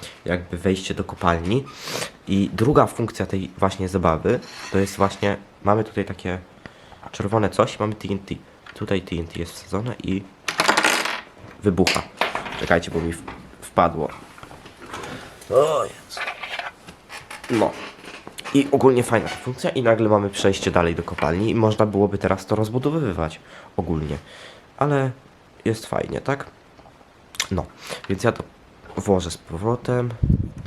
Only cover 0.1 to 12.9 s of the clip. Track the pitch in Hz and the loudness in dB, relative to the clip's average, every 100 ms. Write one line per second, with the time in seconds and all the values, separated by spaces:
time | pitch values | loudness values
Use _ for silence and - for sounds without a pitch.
0.1 | - - 87 87 87 95 92 - - 95 | -12 -4 -4 -2 -2 2 0 0 -6 -6
1.1 | - 87 85 85 123 135 - - - - | 0 2 2 2 0 0 -12 -10 -8 -8
2.1 | - - 98 98 92 120 151 117 - 113 | -10 0 2 2 2 4 6 6 2 -4
3.1 | - 95 98 95 - 95 - 92 92 87 | -2 -2 -2 -4 0 0 0 -2 2 4
4.1 | 80 85 123 - - - 98 98 - 98 | 2 2 0 -2 -16 -2 0 0 2 0
5.1 | - 101 98 - - 101 107 104 - 95 | 2 0 -2 -6 -4 2 2 2 -2 -4
6.1 | 92 92 92 - - - - - - - | -4 -4 -6 -8 -20 -20 -20 -20 -18 -14
7.1 | - 104 110 98 - 110 - 107 107 - | -6 0 2 2 2 0 2 -4 -2 -4
8.1 | 98 - - - - - - 107 98 90 | -6 -6 -12 -12 -20 -18 -10 -2 -2 -2
9.1 | 85 82 82 85 - - 95 120 - - | -6 -6 -6 -8 -10 -6 -4 -4 -6 -2
10.1 | 95 - - - - - - - - - | -4 -4 -12 -8 -2 2 4 2 0 -2
11.1 | - - - - - 104 87 90 - - | -6 -12 -20 -20 -2 0 4 4 2 -4
12.1 | - - - - - - 85 - | -4 -4 -4 -8 -6 2 2 2